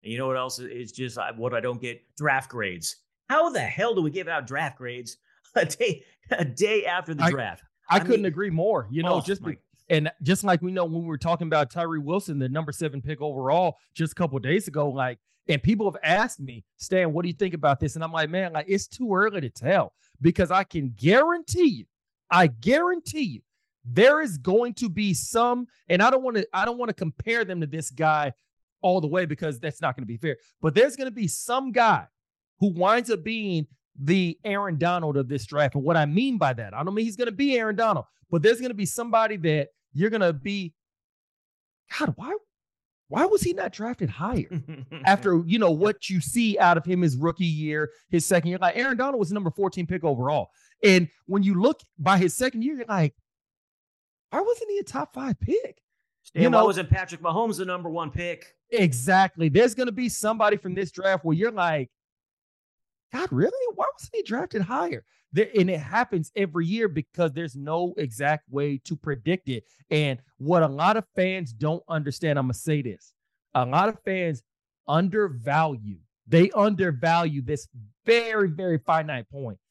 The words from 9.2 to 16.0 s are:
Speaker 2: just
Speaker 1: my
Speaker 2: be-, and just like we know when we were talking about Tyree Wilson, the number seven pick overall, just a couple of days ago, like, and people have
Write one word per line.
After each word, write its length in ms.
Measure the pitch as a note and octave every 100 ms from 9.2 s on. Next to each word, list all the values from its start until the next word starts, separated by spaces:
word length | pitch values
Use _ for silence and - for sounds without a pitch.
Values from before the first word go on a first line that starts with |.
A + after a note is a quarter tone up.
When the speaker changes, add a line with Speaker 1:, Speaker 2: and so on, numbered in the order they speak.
Speaker 2:
just 200 | F3 G3
Speaker 1:
my 100 | E3
Speaker 2:
be-, 60 | C#3+ _ _ _
and 200 | D#3+ D3+ -
just 200 | C#3 F#3+
like 180 | G3+ F3
we 100 | F3+
know 140 | F#3 E3+
when 160 | E3
we 60 | E3+
were 100 | D3
talking 300 | E3+ E3+ E3
about 220 | D#3 C#3+
Tyree 300 | F3 E3+ D#3+
Wilson, 400 | C#3+ F3+ G3 D3
the 80 | C3
number 220 | C#3+ D#3
seven 300 | C#3+ D#3+ C#3
pick 200 | B2+ D#3
overall, 540 | D3+ C3+ C3 D#3+ F3+ - _
just 200 | - D#3+
a 20 | -
couple 220 | E3+ C3
of 60 |
days 240 | A#2+ F#3 G3
ago, 220 | D3 D3
like, 300 | C3+ B2+ A#2+ _ _ -
and 140 | C#3+
people 280 | - G#3+ G#3
have 80 | D3+